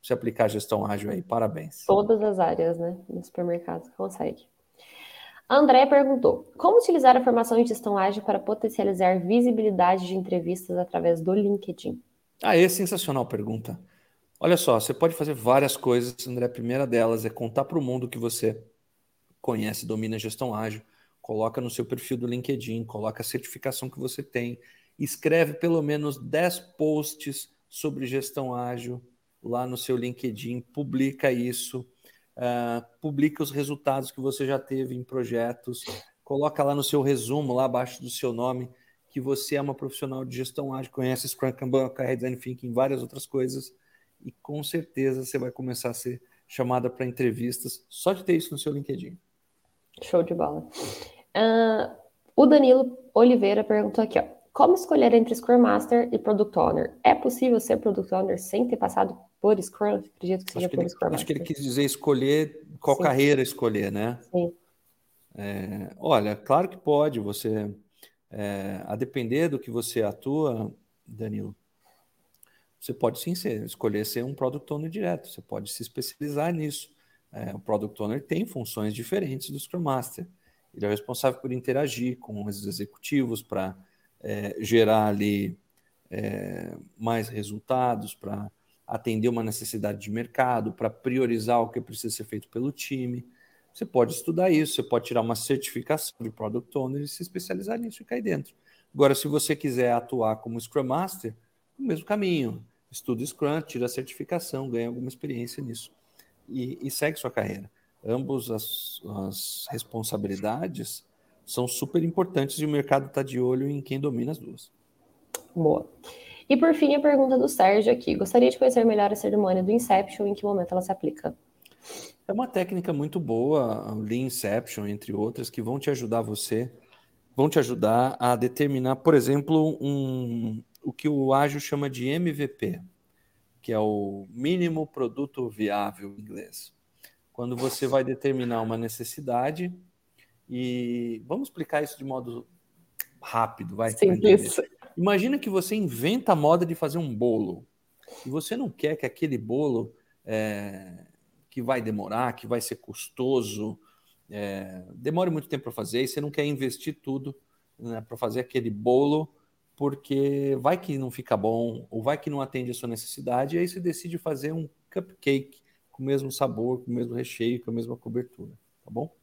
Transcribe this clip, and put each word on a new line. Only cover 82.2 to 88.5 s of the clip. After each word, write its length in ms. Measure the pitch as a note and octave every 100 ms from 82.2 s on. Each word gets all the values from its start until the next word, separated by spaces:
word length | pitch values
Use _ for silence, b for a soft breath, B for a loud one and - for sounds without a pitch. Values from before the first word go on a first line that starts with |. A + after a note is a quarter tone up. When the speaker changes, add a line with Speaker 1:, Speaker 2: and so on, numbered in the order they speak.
| - G#2+
Speaker 1:
os 220 | G#2 G2 G2+
executivos 720 | F2 G2+ _ - D3 B2 A2
pra, 360 | - G2+ F#2 F#2+ b b b _
é, 360 | - G#2 G#2 -
gerar 480 | G#2+ A#2 G#2+ A2 G#2+
ali, 500 | G2+ G#2 G2+ G2+ - _ _ _ _ _
é, 640 | - G#2 G2+ F#2+ - G1+ G1+ - _
mais 300 | A2+ A#2 A2
resultados, 840 | A2 G#2 G#2 _ C3 B2 A2+ A2
pra 360 | - G2 G2+ G#2